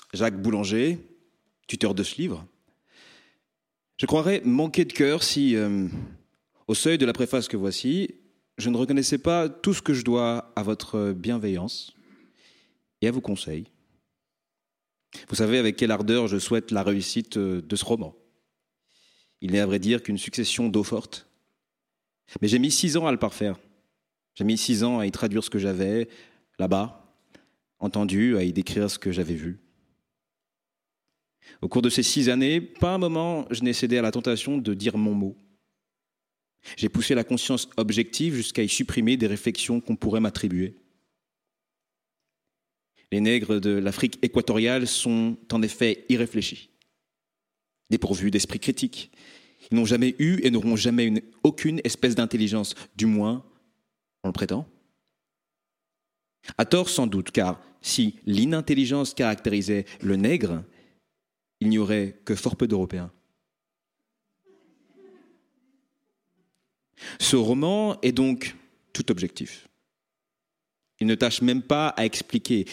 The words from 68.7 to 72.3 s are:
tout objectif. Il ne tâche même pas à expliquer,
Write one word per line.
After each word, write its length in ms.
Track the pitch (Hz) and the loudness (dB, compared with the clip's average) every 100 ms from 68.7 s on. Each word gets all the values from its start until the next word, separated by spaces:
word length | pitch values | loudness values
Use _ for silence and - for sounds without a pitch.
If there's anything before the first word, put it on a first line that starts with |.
| _ _ | _ _
tout 200 | - - | -6 -2
objectif. 580 | 92 87 - - - - _ _ _ _ _ _ _ _ _ _ _ _ - | -2 -4 -8 -14 -14 -20 _ _ _ _ _ _ _ _ _ _ _ _ -2
Il 60 | 110 | 2
ne 100 | 110 | 4
tâche 280 | 123 - | 2 2
même 180 | 123 123 | 2 2
pas 280 | 123 147 151 | 2 0 0
à 140 | - | 0
expliquer, 600 | 110 - - | -2 -2 -4